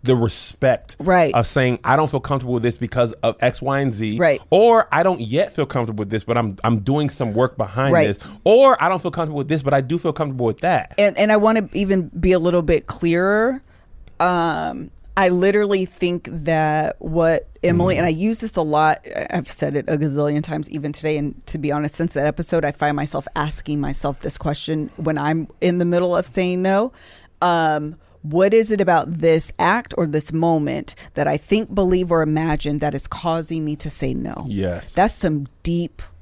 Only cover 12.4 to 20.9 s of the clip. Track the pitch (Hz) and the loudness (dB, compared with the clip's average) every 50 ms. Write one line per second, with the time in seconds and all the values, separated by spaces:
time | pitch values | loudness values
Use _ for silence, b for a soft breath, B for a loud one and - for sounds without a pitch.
12.4 | 160 175 175 175 170 147 170 151 - - - - - 170 165 175 185 196 202 214 | 4 2 2 2 2 2 0 0 0 -4 -10 -4 -2 0 2 2 2 2 2 2
13.4 | 220 247 262 269 - b b b b b b - - - - - 170 180 180 175 | 2 0 -2 -4 -10 b b b b b b -20 -20 -20 -4 -2 0 0 2 2
14.4 | 170 165 156 147 156 160 - - - 180 - - - - - - 196 180 180 180 | 0 0 -2 -2 -4 -6 -6 -8 -12 -14 -16 -20 -20 -6 0 2 2 4 4 4
15.4 | 185 196 202 208 208 202 202 190 185 180 - - - 180 175 175 - - - 165 | 2 4 4 2 2 2 0 0 0 -4 -4 -4 -2 -2 -2 -4 -6 -8 -10 -6
16.4 | 147 170 160 156 156 156 151 156 156 151 - - - 165 160 170 165 165 165 - | -2 -2 0 0 0 0 0 0 -2 -2 -4 -6 -8 -4 0 2 2 4 2 0
17.4 | - - - - - 180 170 170 175 185 185 - 170 170 160 160 190 220 226 - | -2 -6 -12 -2 0 2 2 2 2 2 2 2 0 0 0 0 0 -2 -2 -2
18.4 | 226 220 - 190 160 151 151 151 156 156 151 - - - - - - - - 175 | -6 -6 -4 -2 -2 0 2 2 4 4 2 0 -4 -10 -8 -8 -6 -4 -4 -4
19.4 | - - - - - 143 143 143 - - 165 147 151 151 135 147 147 147 147 147 | -4 -4 -4 -4 -4 -2 -2 -4 -2 -2 -2 0 0 -2 0 0 0 0 0 -2
20.4 | 151 - 156 151 151 - - 156 143 151 | -2 -4 -6 -6 -6 -6 -8 -8 -8 -8